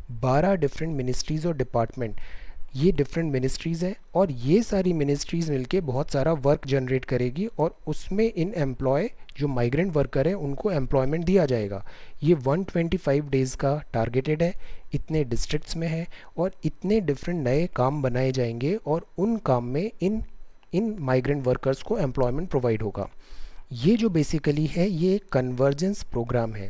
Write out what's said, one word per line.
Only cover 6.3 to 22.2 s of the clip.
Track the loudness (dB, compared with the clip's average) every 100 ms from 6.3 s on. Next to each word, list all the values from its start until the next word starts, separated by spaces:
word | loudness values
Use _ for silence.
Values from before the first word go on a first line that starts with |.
work | 2 4 2 2
generate | 0 2 -2
करेगी | 0 0 0 -2 -4 -2
और | -2 -2 -4
उसमें | -4 0 2 2
इन | 2 -2 0
employee | -2 0 0 2 0 -6 -14 -4
जो | -2
migrant | 2 2 2 2 2
worker | 2 2 0
हैं, |
उनको | 0 -4 -2 0
employment | 0 2 2 2 2
दिया | 4 4 4
जाएगा। | 2 0 -4 -8 -10 -12 -2
ये | 2
वन | 4 4 0
ट्वेंटी | 0 0 0 0
फ़ाइव | 2 0 2
days | 0 0
का | 0 0 0 -2
targeted | 0 0 0 0 0
है, | 0 0 -4 -6 -4
इतने | -4 0 0
districts | 2 0 0 -2 -2 -4
में | -2
है | -4 -6 -12 -10 -4
और | -4 -2
इतने | -6 -4 0 0
different | 0 -2 -2 -2
नए | 2 2 2 2
काम | 0 2
बनाए | 0 2 0
जाएंगे | 0 -2 -2 -2 -2 -2
और | -4 -4 -2
उन | -2 0
काम | 2 2
में | 2 -2 -4 -2
इन, | 0 0 -4 -10 -14 -16 -4
इन | -2 -2 -2
migrant | 2 2 2 0 0
workers | 2 0 -2
को | -2 -2
employment | 0 2